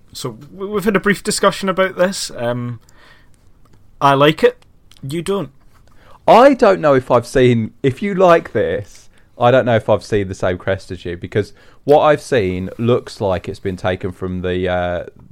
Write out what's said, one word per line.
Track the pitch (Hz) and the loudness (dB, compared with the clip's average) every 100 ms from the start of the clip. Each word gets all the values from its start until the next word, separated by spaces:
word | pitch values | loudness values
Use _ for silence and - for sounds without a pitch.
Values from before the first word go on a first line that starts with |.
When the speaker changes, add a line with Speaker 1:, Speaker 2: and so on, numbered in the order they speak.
| _ | _
Speaker 1:
so | - 131 | -14 -14
w-, | 113 143 180 196 | -14 -18 -14 -8
we've | 208 | -4
had | 190 190 | -2 0
a | |
brief | 202 196 | 0 -2
discussion | 208 - 202 - 196 | -4 -2 0 0 -4
about | 180 190 185 | -2 -2 0
this. | 180 190 - | -2 -2 -10
Um, | - 120 123 120 117 - - - - _ - _ - - - - - | -6 -6 -4 -6 -10 -18 -20 -20 -20 _ -20 _ -20 -20 -20 -20 -2
I | 143 | 2
like | 139 147 156 | 4 2 4
it. | 247 - _ _ _ - | 0 0 _ _ _ -18
You | 135 165 | -10 -8
don't. | 170 196 156 - _ _ _ - - - - | -4 -6 -6 -12 _ _ _ -20 -20 -4 4
Speaker 2:
I | 196 269 | 6 6
don't | 277 220 185 | 6 2 2
know | 156 | 2
if | 135 123 | 2 2
I've | 127 120 | 0 0
seen, | 135 127 117 107 - | 2 4 2 -2 -4
if | 139 123 | -4 -2
you | 202 | -4
like | 190 185 170 - | 2 4 4 2
this, | - 82 82 - - - - _ - | -4 -2 -4 -8 -18 -20 -20 _ -2
I | 120 | 2
don't | 127 | 2
know | 117 113 | 2 0
if | - | 2
I've | 104 | -2
seen | - 107 95 | 0 -4 -4
the | |
same | 98 98 90 | -4 -4 -4
crest | - 98 - | -4 -6 -6
as | 92 90 | -12 -10
you, | 87 | -10
because | 95 110 101 - - - | -6 -4 -4 -10 -20 -10
what | - 147 | 2 4
I've | 151 147 | 4 0
seen | - 131 92 90 92 - | 0 -2 0 -4 -8 -4
looks | 117 123 - - | -2 -2 -2 -6
like | 101 87 - | -4 -4 -6
it's | 98 | -10
been | 101 92 | -10 -6
taken | 92 95 98 | -6 -4 -8
from | 85 92 92 | -10 -8 -6
the, | 90 92 92 | -4 -4 -4
uh, | 90 87 87 - - - | -4 -4 -6 -10 -18 -20